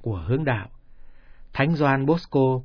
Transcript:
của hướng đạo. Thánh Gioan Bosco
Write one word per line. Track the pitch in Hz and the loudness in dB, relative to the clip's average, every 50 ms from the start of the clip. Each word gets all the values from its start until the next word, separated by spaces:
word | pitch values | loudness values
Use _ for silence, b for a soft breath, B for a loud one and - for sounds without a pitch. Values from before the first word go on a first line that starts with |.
của | - 117 104 87 78 | -6 -6 -6 -4 -2
hướng | 98 127 143 156 | -2 -2 0 0
đạo. | 139 117 101 101 - - - - - - - - - - - - - - - - - - | 0 -2 -2 -4 -10 -14 -20 -20 -20 -20 -18 -18 -18 -18 -20 -20 -20 -20 -20 -18 -6 -2
Thánh | - 135 160 170 | 0 2 2 2
Gioan | 143 151 139 135 135 135 | 4 4 4 4 4 2
Bosco | 147 165 170 - - - 139 131 131 131 127 127 | 2 0 0 0 0 2 2 4 4 2 0 -2